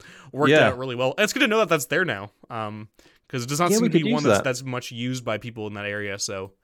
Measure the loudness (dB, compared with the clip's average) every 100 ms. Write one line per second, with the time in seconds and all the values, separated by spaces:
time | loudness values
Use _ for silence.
0 | -20 -20 -14 0 4 6 6 2 -6 -2
1 | -2 0 -2 2 2 2 2 0 0 -2
2 | 0 -4 -8 _ -12 -8 -8 -8 -16 _
3 | -20 _ _ -8 -4 0 2 4 4 2
4 | 2 2 4 4 2 -4 -6 -8 -8 -6
5 | -6 -4 -4 -6 -6 -8 -8 -6 -6 -6
6 | -6 -6 -6 -6 -10 _